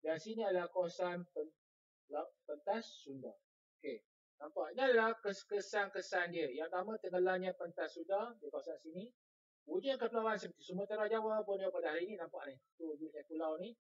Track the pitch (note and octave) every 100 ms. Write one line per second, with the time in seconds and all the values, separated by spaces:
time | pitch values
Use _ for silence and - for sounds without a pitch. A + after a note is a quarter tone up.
0 | D#3 D#3+ G3+ A3 G#3 F#3 F3 F#3 F3 E3+
1 | F3+ F3 F3 - D3+ _ _ _ _ _
2 | _ C#3+ - - - D3 - G#3+ A3+ -
3 | - C#3 A#2+ - _ _ _ _ C#3 A2+
4 | _ _ _ _ D3 F#3 E3 F3+ C4 A#3
5 | A3 A3+ G3+ G3 - G3+ F#3+ G#3 G3 F#3+
6 | F3+ F#3 F3 E3+ D3 B2+ E3 F#3 F#3+ A3
7 | F3+ F3+ F#3 F#3 F#3 F3+ F3 E3 D#3+ -
8 | E3 G3 A#3 A3+ - - - D#3 D#3+ E3+
9 | A3+ _ _ _ _ _ - F4+ C4+ C4
10 | A#3 A3+ A3 G#3 F3+ - - F3+ G3+ G#3+
11 | G#3+ A3+ A3 G#3+ G3 G3 F#3+ F3 E3 D#3
12 | F3+ G#3 E3+ - C#3+ C3+ _ _ E4 D4
13 | D#4 D3+ - - D#3+ D#3+ F#3+ A#3